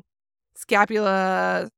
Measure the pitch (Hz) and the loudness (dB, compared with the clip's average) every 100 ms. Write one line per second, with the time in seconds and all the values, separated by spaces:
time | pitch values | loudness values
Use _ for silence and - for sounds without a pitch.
0 | - _ _ _ _ - - 208 208 214 | -16 _ _ _ _ -18 -2 0 2 0
1 | 202 190 190 185 185 185 220 | 0 2 0 0 0 -2 -6